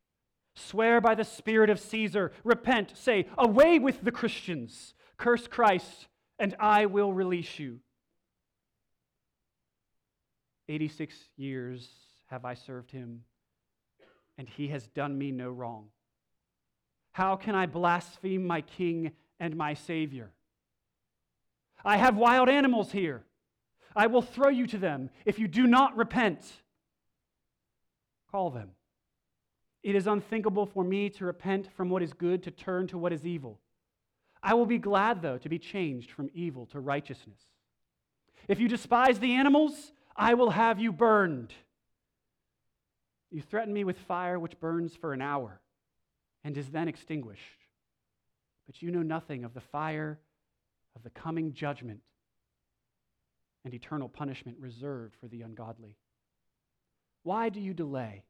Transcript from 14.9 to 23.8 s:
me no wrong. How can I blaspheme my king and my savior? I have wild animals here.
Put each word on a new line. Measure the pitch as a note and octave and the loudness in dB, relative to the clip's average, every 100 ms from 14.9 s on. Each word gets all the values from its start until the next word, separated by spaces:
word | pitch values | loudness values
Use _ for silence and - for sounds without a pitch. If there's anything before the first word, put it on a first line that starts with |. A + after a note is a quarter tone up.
| - C#3+ C#3 | -8 -6 -4
me | C#3 | -6
no | B2+ B2 | -6 -8
wrong. | B2 A#2+ A2+ G#2+ _ _ _ _ _ _ _ _ _ _ _ _ | -10 -10 -12 -18 _ _ _ _ _ _ _ _ _ _ _ _
How | - F#3+ F#3+ | -4 -2 -2
can | G#3+ G3 | -2 -2
I | F3+ | -2
blaspheme | D3+ F3 F3 - - F#3+ F#3+ F#3 | 0 0 0 -4 -10 -6 -4 -2
my | E3 | -4
king | C#3+ - F3 E3 D#3+ - _ - | -6 -6 -4 -2 -6 -8 _ -10
and | E3+ D#3+ | -8 -4
my | D3+ | -4
savior? | D3 - E3 D#3 C3 G#2 _ _ _ _ _ _ _ _ _ _ _ _ _ _ _ | -6 -6 -6 -6 -8 -16 _ _ _ _ _ _ _ _ _ _ _ _ _ _ _
I | G3 G#3 | 2 4
have | C4 G#3 | 6 6
wild | A#3 C4 B3+ | 6 6 6
animals | C#4+ C#4 A#3 G3 | 6 4 2 0
here. | G3+ E3+ B2 - _ _ _ _ _ | -2 -4 -4 -12 _ _ _ _ _